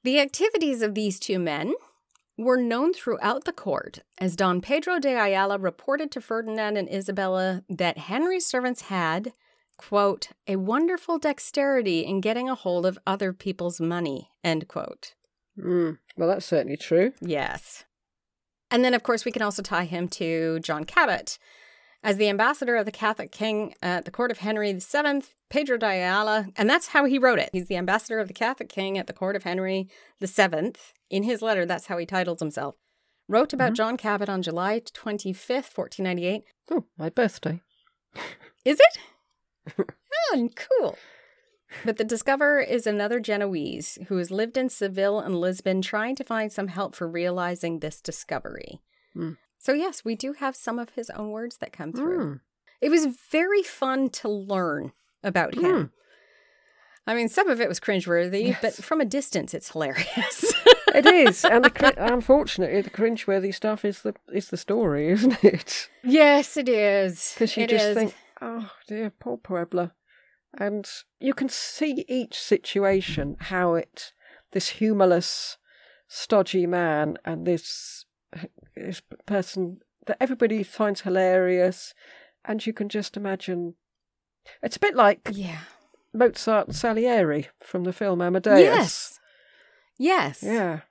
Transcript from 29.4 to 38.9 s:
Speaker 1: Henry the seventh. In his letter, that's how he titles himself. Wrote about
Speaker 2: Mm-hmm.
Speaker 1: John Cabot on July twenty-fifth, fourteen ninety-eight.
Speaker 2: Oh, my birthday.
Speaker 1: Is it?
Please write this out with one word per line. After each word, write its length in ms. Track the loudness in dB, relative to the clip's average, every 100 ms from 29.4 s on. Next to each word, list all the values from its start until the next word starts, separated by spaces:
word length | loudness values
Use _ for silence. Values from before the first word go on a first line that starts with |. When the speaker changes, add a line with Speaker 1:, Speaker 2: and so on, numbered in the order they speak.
Speaker 1:
Henry 440 | -4 -4 -2 -2 -4 -14 -20 _
the 80 | -4
seventh. 640 | 2 2 2 -4 -6 -20 _ _
In 140 | -4
his 180 | -2 -2
letter, 240 | 0 0 0
that's 200 | -4 -4
how 120 | -6
he 80 | -4
titles 340 | -2 -2 -4
himself. 340 | -6 -6 -8 -10 _ _ _ _ 0
Wrote 240 | 2 2
about 140 | 0 0
Speaker 2:
Mm-hmm. 80 | 0
Speaker 1:
John 220 | -2 -2
Cabot 300 | -2 -2 -2
on 140 | -4
July 380 | -4 -2 -2 -2
twenty-fifth, 880 | -6 -12 -8 -6 -6 -8 -4 -4 -4
fourteen 360 | -10 -10 -4
ninety-eight. 400 | -4 -2 -2 -4 _ _ _
Speaker 2:
Oh, 160 | -4 -4 -8
my 120 | -4
birthday. 520 | 0 0 -2 -6 -6 _ _ _ _ _ -16 -16 -16 -20 _ 0
Speaker 1:
Is 140 | 6
it? 160 | 4